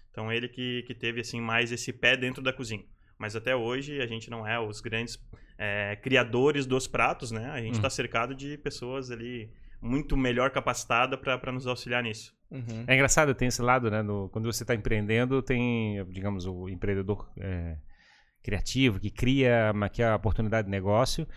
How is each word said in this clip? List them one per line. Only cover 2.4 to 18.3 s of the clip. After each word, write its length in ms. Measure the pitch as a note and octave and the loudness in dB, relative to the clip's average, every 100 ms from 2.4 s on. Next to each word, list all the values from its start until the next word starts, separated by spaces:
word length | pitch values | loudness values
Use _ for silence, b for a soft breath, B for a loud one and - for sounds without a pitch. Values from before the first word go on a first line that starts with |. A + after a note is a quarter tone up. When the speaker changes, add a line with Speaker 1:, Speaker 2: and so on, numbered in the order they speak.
Speaker 1:
da 100 | C3 | -4
cozinha. 300 | - A2+ G#2+ - - _ _ | -4 -8 -10 -12 -20 _ _
Mas 200 | G#2+ A2 | -8 -6
até 180 | A#2 | -2
hoje 460 | C3 A#2 B2+ C#3 C#3+ | 0 0 -4 -6 -6
a 60 | A#2 | -6
gente 200 | A2+ A2+ | -6 -8
não 160 | A#2 | -8
é 140 | G#2+ A#2 | -4 -4
os 220 | A2 G#2 | -4 -8
grandes, 360 | A#2 A2+ A#2 - - b b - | -6 -6 -6 -10 -16 b b -8
é, 380 | G#2 G2+ G2+ G#2 | -4 -2 -4 -4
criadores 640 | C3 B2+ A#2 A#2+ C#3 C#3+ B2+ | 4 4 4 4 4 2 0
dos 220 | B2+ - | -2 0
pratos, 420 | A#2+ A#2+ E3 A#2+ | 2 2 0 -6
né? 180 | A2 A#2+ | -8 -8
A 120 | D3 | -8
gente 180 | A2+ A#2 | -4 0
Speaker 2:
Hum. 40 | |
Speaker 1:
tá 60 | C3 | 0
cercado 460 | - A#2+ A#2 B2 | -2 -2 -2 -2
de 240 | C3+ C#3+ D3 | -4 -10 -8
pessoas 500 | C#3+ C3+ B2 C3+ B2+ | -8 -8 -8 -8 -8
ali 360 | A#2 A#2 B2 G#2+ b b b | -10 -10 -10 -12 b b b
muito 360 | A#2 C3+ - C#3 | -2 -2 2 2
melhor 340 | B2+ A#2+ C3 | 4 4 2
capacitada 640 | C3+ C3 B2 - A#2+ C3 C3+ | 2 -2 -4 2 2 4 0
pra, 220 | C3+ B2+ | -2 -2
pra 140 | C3 | -2
nos 120 | B2+ | -4
auxiliar 380 | B2+ B2 A#2+ A#2+ | -4 -6 -2 -2
nisso. 320 | A#2+ G#2+ - _ _ | -2 -6 -12 _ _
Speaker 3:
Uhum. 340 | C3+ A2+ A2+ A#2+ | -10 -8 -8 4
Speaker 2:
É 60 | |
engraçado, 380 | C3 C3+ - D3+ | 6 8 6 4
tem 140 | B2+ B2+ | 4 2
esse 160 | A#2+ | 2
lado, 260 | B2 B2+ A#2 | 4 4 4
né? 140 | G#2+ | 2
No, 260 | G#2 G2+ F#2+ | 0 -2 -4
quando 220 | A2 A2+ | -4 -2
você 120 | A2+ | -2
tá 100 | A2+ | 0
empreendendo, 680 | A#2 - A2 G#2 A2+ B2+ C3+ | 0 2 2 4 4 4 2
tem, 640 | B2 B2 A#2+ A#2 A2 G2+ F#2 | 2 2 2 2 0 -2 -4
digamos, 340 | F#2+ G2+ G2 | -4 -4 -2
o 240 | F2+ F2+ F#2 | -4 -6 -6
empreendedor, 600 | F2+ G2+ G2 F#2+ G2+ - - | -2 0 0 0 -2 -4 -10
é, 380 | F#2+ F2+ E2 D2+ - b b b b | -6 -4 -6 -8 -12 b b b b